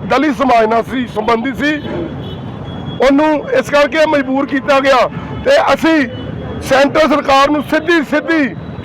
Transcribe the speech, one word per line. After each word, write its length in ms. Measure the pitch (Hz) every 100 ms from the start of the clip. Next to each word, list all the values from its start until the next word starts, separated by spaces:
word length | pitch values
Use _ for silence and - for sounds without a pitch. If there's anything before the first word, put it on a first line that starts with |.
| 185
ਦਲਿਤ 300 | 247 302 220
ਸਮਾਜ 300 | 262 233 220
ਨਾਲ 160 | 226
ਸੀ, 240 | - 254 226
ਸੰਬੰਧਿਤ 500 | 208 214 233 247 202
ਸੀ, 260 | 285 302 - - 165 - - - - - - - - - 262
ਉਹਨੂੰ 440 | 277 311 294 277
ਇਸ 200 | 254 -
ਕਰਕੇ 280 | 285 294 320 302
ਮਜਬੂਰ 380 | 294 262 262 277
ਕੀਤਾ 340 | 277 277 269
ਗਿਆ। 300 | 269 262 180 - - -
ਤੇ 300 | 247 285 -
ਅਸੀਂ 340 | 277 320 320 240 - - - - -
ਸੈਂਟਰ 380 | - 262 285 311
ਸਰਕਾਰ 500 | 311 285 254 269 277
ਨੂੰ 120 | 294
ਸਿੱਧੀ, 400 | - 311 311 339
ਸਿੱਧੀ 520 | 247 302 302 320 247 - - -